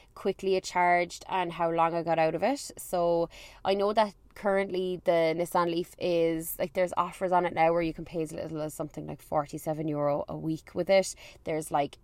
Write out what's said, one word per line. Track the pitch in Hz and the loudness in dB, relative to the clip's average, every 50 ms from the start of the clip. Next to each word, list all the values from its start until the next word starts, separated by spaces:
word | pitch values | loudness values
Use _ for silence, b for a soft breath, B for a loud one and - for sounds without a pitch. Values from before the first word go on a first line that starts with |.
| B B _ | B B _
quickly | - - 202 185 - - 190 190 | -6 -4 -4 -4 -2 0 0 0
it | 185 - | 0 0
charged | - - 180 180 175 175 175 175 175 - - - | 0 0 2 4 4 4 4 2 0 -6 -12 -8
and | - 185 190 180 170 | -4 -4 -2 -2 -4
how | 165 165 170 165 | -2 -2 -2 0
long | 165 165 165 165 170 | 2 2 2 2 2
I | 170 160 | 0 0
got | 165 165 160 | 2 2 4
out | 160 160 160 | 4 2 2
of | 160 185 | 0 0
it. | 233 277 285 - - - | 0 0 -2 -6 -12 -14
So | - - - - 180 170 170 170 170 170 165 B B B B B B - | -14 -8 -4 -2 0 2 2 2 2 0 -2 B B B B B B -2
I | 190 196 | -2 0
know | 202 196 208 214 | 2 0 2 2
that | 226 214 208 - _ _ _ _ | 2 2 2 -2 _ _ _ _
currently | - - 202 196 196 196 196 185 180 185 185 180 165 - | -4 0 2 2 2 0 0 -2 -2 -2 -2 -4 -2 2
the | 185 170 165 165 160 160 | 2 4 4 4 4 2
Nissan | 170 170 - - 180 175 175 | 0 -2 0 2 2 2 2
Leaf | 165 170 180 - - - | 0 -2 -4 -6 -6 -4
is, | - 180 170 170 165 165 165 160 160 - - - | -2 0 2 4 4 2 2 -2 -4 -6 -6 -4
like, | - 180 | -6 -2
there's | - 185 180 175 - | 0 0 0 2 0
offers | - 175 175 - - 190 180 180 | 0 -2 -2 -4 -4 -2 2 2
on | 180 175 | 2 2
it | 175 - | 2 2
now | 165 165 165 170 | 4 4 4 4
where | 170 | 2
you | 170 160 156 | 0 -2 -4
can | - 165 | -6 -10
pay | - - 170 | -8 -6 -6
as | 160 151 | -6 -6
little | 160 - - 156 160 151 | -6 -8 -8 -8 -6 -6
as | 151 156 - | -6 -6 -6
something | - 151 147 - 160 156 | -8 -10 -8 -10 -12 -12
like | 156 151 - | -10 -12 -14
forty-seven | - - 160 156 143 - - 151 - 160 156 151 160 | -8 -2 -2 -2 -2 -2 -6 -8 -6 -4 -4 -2 -4
euro | 160 147 147 147 147 143 147 - - | -4 -2 0 0 0 0 -2 -4 -6
a | 156 | -8
week | 151 156 160 160 160 - - - | -6 -4 -4 -6 -6 -8 -8 -6
with | 185 170 - | -4 2 4
it. | 196 190 190 - B B B B B B - | 4 4 4 2 B B B B B B -8
There's, | - 160 156 160 - | -6 -4 -4 -4 -2
like, | 170 147 143 143 - - | 0 0 0 -2 -6 -8